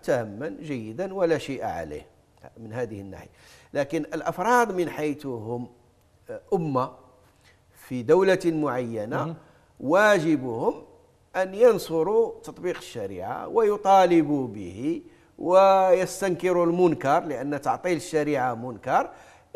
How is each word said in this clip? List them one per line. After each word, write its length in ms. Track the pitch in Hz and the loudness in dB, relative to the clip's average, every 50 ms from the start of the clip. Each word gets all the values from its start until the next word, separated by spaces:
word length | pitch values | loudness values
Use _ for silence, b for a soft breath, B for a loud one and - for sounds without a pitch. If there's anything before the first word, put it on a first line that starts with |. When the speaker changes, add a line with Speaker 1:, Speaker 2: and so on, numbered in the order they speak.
| - | -4
Speaker 1:
تاما 460 | - 151 123 113 107 101 104 139 - | -2 -2 -2 -2 -4 -8 -10 -10 -10
جيدا 640 | 294 277 - 151 143 123 110 107 110 120 190 190 190 | -10 -12 -10 -10 -8 -8 -8 -8 -8 -8 -8 -8 -4
ولا 240 | 196 180 165 165 139 | -2 0 2 2 0
شيء 260 | - - 139 120 - | -2 -4 -8 -6 -6
عليه 420 | 110 87 82 82 76 73 71 - - _ _ _ _ _ _ - - - - | -6 -6 -6 -8 -10 -10 -12 -14 -16 _ _ _ _ _ _ -20 -20 -20 -20
من 140 | 113 110 107 | -16 -12 -8
هذه 280 | 120 127 104 107 101 | -8 -8 -8 -8 -10
الناحية. 280 | 98 98 92 98 - - B B B B B B B B - | -14 -14 -16 -18 -20 -20 B B B B B B B B -6
لكن 280 | 139 143 - - 165 147 | -4 -4 -2 -4 -4 -4
الأفراد 720 | - 175 160 139 - 165 - 180 220 247 247 240 214 190 | -6 -8 -6 -6 -6 -6 -4 0 2 2 4 2 2 0
من 180 | 180 175 147 | -2 -4 -4
حيث 360 | - - 156 151 143 143 - | -4 -4 -4 -4 -4 -6 -8
هم، 420 | 139 123 117 104 113 120 120 123 120 - _ _ _ _ _ _ _ _ _ _ - | -8 -8 -8 -8 -8 -8 -8 -8 -10 -16 _ _ _ _ _ _ _ _ _ _ -16
آه، 100 | 113 107 - _ - | -16 -16 -8 _ -4
أمة 400 | 185 165 156 135 127 131 139 - - - _ _ _ b b b b b b b b b _ _ | -4 -2 -2 -2 -2 -2 -4 -6 -12 -20 _ _ _ b b b b b b b b b _ _
في 300 | - - - 127 127 117 | -20 -14 -10 -10 -4 2
دولة 380 | 110 156 185 196 190 185 - - | 4 4 4 6 4 4 2 2
معينة، 800 | 170 165 156 151 143 123 127 127 117 113 110 104 110 139 175 - | 0 0 0 0 -2 -2 -2 -4 -4 -6 -6 -6 -4 -4 -4 -4
Speaker 2:
مم. 100 | 165 165 b b b b b b b b - | -6 -8 b b b b b b b b -8
Speaker 1:
واجبهم 1040 | - 127 160 190 214 214 208 190 151 170 156 139 127 127 113 113 165 220 - - - - - _ _ _ _ _ _ _ - | -2 2 4 4 6 6 4 4 2 2 0 0 -2 -4 -6 -4 -2 -2 -4 -4 -8 -20 -20 _ _ _ _ _ _ _ -4
أن 180 | 180 190 190 190 | -4 -4 -4 2
ينصروا 800 | 202 240 247 220 185 - - 160 165 160 180 214 226 226 - - - - | 6 6 6 6 4 0 -2 -2 0 0 2 2 2 2 2 -2 -8 -16
تطبيق 340 | - 139 - 160 180 165 | -18 -14 -8 -6 -6 -6
الشريعة 720 | - - - - 120 104 95 98 90 90 104 127 - 180 - | -6 -10 -12 -10 -8 -8 -8 -8 -8 -8 -8 -8 -8 -8 -2
ويطالبوا 1000 | - 220 226 208 208 202 - 190 196 196 190 175 175 170 156 143 147 143 131 120 | 0 2 2 2 2 2 4 6 8 8 8 8 6 6 4 4 2 -2 -2 -4
به، 540 | 101 107 95 87 90 98 127 151 170 - B B B B B B B - | -8 -10 -12 -12 -10 -8 -6 -4 -6 -6 B B B B B B B -8
ويستنكر 1300 | - 165 180 190 196 196 190 190 190 190 180 185 185 175 - - 196 196 180 - - 185 180 175 175 | 0 4 6 8 8 8 8 6 6 6 4 4 2 0 -4 -4 -2 -2 -2 0 0 0 2 2 2
المنكر، 560 | 170 170 175 180 175 156 123 - 135 143 170 | 2 2 4 4 4 4 2 0 0 2 2
لأن 400 | 180 165 139 117 131 143 147 139 | 0 -2 -6 -6 -6 -6 -6 -4
تعطيل 360 | - 135 120 127 - 180 175 | -2 -2 -4 -2 -2 -2 -2
الشريعة 580 | 151 - - - 151 147 147 147 135 127 127 120 | -4 -4 -2 -2 -2 0 0 0 0 0 -2 -2
منكر 560 | 113 120 127 120 101 - 127 143 196 269 - B B B B B B B B - | -4 -8 -10 -12 -10 -4 0 0 0 0 -2 B B B B B B B B -6